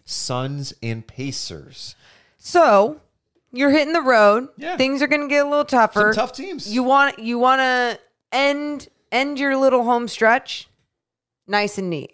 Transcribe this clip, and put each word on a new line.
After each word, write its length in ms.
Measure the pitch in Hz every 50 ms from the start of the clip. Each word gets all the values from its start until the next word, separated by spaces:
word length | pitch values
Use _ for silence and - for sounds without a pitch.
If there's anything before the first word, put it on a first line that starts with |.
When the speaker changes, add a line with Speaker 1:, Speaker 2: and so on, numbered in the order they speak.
| _
Speaker 1:
Suns 680 | - - - - - 127 123 131 135 143 143 139 135 - -
and 260 | - 117 113 113 113
Pacers. 920 | _ - - 135 139 131 - - - 90 76 69 71 - - - - - _ _ _ _ _ _ _ _
Speaker 2:
So, 640 | _ - - - 349 330 262 208 196 208 247 311 302 _ _ _ _ _ _ _ _ _ _
you're 180 | - 247 277 285
hitting 240 | 277 311 285 294 330
the 60 | 339
road. 480 | 277 262 254 220 208 202 208 233 254 - _
Speaker 1:
Yeah. 200 | - 285 330 359
Speaker 2:
Things 260 | - 262 262 277 269
are 60 | 285 254
gonna 180 | 294 294 294
get 180 | 277 285 294 285
a 40 | 285
little 160 | 294 294 294
tougher. 480 | 294 262 247 220 214 - 208 208 214
Speaker 1:
Some 140 | 214 214 247
tough 60 | 247
teams. 400 | - - 311 392 359 254 - 202
Speaker 2:
You 120 | 208 254 254
want, 340 | 254 269 277 277 277 - -
you 180 | 220 226 240 240
wanna 600 | 247 262 262 262 262 254 254 247 247 240 214 - _ _ _ _ _ -
end, 580 | - 254 277 285 285 285 294 294 294 269 - - _ _ _ -
end 300 | 214 247 269 285 294 262
your 160 | 285 277 269
little 260 | 269 269 262 254 254
home 240 | 233 233 247 240 240
stretch 640 | 220 - - 226 220 233 262 - - - - - _ _ _ _ _ _ _ _ _ _ _ _ _ _ _ _ -
nice 300 | 202 208 208 208 208 196
and 120 | 190 180
neat. 220 | 170 143 131 -